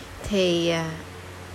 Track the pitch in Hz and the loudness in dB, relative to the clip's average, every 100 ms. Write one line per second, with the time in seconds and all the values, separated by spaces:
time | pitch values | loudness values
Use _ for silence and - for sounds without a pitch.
0 | - - - 202 180 170 170 165 160 160 | -12 -10 0 4 6 6 4 2 0 -4
1 | - - - - - | -10 -12 -14 -14 -14